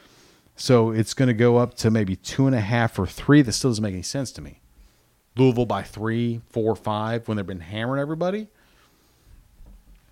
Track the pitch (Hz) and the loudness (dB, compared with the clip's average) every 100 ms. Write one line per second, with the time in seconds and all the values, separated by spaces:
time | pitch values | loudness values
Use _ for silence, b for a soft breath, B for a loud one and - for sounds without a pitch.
0 | b b b b b - - 123 113 110 | b b b b b -8 2 4 4 0
1 | 107 - 127 110 120 120 120 - 110 110 | -2 2 0 4 4 4 2 0 0 2
2 | 95 95 - - 135 123 98 120 113 - | 0 -4 -6 0 2 2 0 0 0 -2
3 | 90 - - 147 120 - 135 110 107 92 | -6 -4 4 6 6 0 -2 -2 -4 -6
4 | - 139 127 - 71 - _ _ - _ | -8 -8 -8 -12 -18 -20 _ _ -20 _
5 | _ _ _ 120 131 120 113 101 - 104 | _ _ _ 2 2 2 -2 -2 -6 -6
6 | 110 117 120 117 - 117 110 104 110 107 | -4 -2 -2 -4 -6 -2 -2 -2 -4 -4
7 | 110 117 113 107 95 92 82 107 120 139 | -4 -6 -4 -6 -6 -10 -10 -8 -6 -4
8 | 143 160 180 214 214 _ _ _ _ _ | -4 -4 -4 -6 -10 _ _ _ _ _
9 | _ _ _ - _ _ - - _ - | _ _ _ -20 _ _ -20 -20 _ -20
10 | _ | _